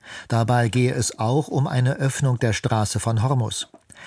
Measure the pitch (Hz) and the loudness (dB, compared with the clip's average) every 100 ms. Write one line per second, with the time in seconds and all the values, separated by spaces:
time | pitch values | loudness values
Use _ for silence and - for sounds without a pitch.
0 | - - - 113 117 123 117 123 127 135 | -20 -18 -2 0 2 2 2 2 0 0
1 | 113 - 113 139 151 147 139 127 123 143 | -4 -2 0 0 0 -2 0 2 0 0
2 | 139 - 139 123 117 101 107 113 104 104 | -2 0 0 2 0 0 0 0 0 -2
3 | - 113 123 135 110 - - - _ - | -2 0 2 0 -2 -6 -10 -14 _ -20